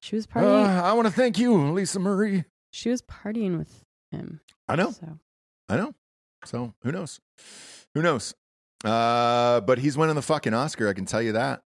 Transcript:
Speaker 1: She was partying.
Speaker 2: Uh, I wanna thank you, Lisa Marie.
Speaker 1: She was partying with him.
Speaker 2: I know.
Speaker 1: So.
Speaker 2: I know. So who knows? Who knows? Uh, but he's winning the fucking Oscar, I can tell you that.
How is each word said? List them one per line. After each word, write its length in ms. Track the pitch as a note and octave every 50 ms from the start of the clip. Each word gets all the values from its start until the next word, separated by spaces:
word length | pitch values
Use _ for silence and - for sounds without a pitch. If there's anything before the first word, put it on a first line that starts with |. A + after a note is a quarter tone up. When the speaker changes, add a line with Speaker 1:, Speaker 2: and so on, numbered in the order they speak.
| -
Speaker 1:
She 120 | - -
was 120 | A3 A3
partying. 520 | - - A#3 - - - G#3 G#3 G3+ F#3+ F3+
Speaker 2:
Uh, 40 | F3
I 100 | F3+ G#3+
wanna 180 | A#3 A#3 A3
thank 280 | E3 G#3 B3+ B3 G#3+ F3+
you, 180 | A#3+ B3 A#3+ F#3+ C#3+ C#3 D#3+
Lisa 280 | F#3+ G3 E3 - G3+
Marie. 440 | F3+ F#3+ G3+ F#3 G#3+ A3 G3 F#3+ D#3+ _ _ _ _ _
Speaker 1:
She 200 | _ - - A#3
was 100 | A#3+ B3
partying 560 | - _ - - - G#3 A3 A#3 A3 F#3+ F3+
with 260 | D#3+ D#3 - - - _ _ _ _ _ _
him. 300 | - D3+ - - - D#3 _ _ _ _ _ -
Speaker 2:
I 80 | -
know. 140 | D3+ F#3 D4
Speaker 1:
So. 280 | A#3+ - - D#3+ D#3+ D#3 _ _ _ _ _ _ _ _ _ _
Speaker 2:
I 60 | F#2+ B2+
know. 160 | G3 C#4 - _ _ _ _ _ _ _ _ _ -
So 300 | - - A#2+ B2 A#2 - _ _
who 100 | B2 C3
knows? 260 | F#3 F#3+ C#3+ - - _ _ _ _ - - - - - - - - - _ _
Who 80 | D3+ D#3+
knows? 320 | F3 D#3 A#2 - - - _ _ _ _ _ _ _ _ _ -
Uh, 760 | G#2+ A2 A2+ A#2 A#2 A#2+ A#2+ A#2+ A#2+ A#2+ A#2+ A#2+ A#2+ A#2+ A#2+ G2+
but 160 | F#2+ B2+ A#2+
he's 180 | C3 D3 C3+
winning 200 | C3+ D#3+ D#3+ D#3
the 60 | D3+ B2+
fucking 300 | - D#3+ D3 - A#2+ A2
Oscar, 340 | A2+ C3 D3+ - - A#2 G#2
I 40 | G2
can 140 | F#2 F#2+
tell 160 | F#2 - A2 A#2
you 100 | A2+ G#2+
that. 300 | G#2+ B2 C#3 C3+ - _ _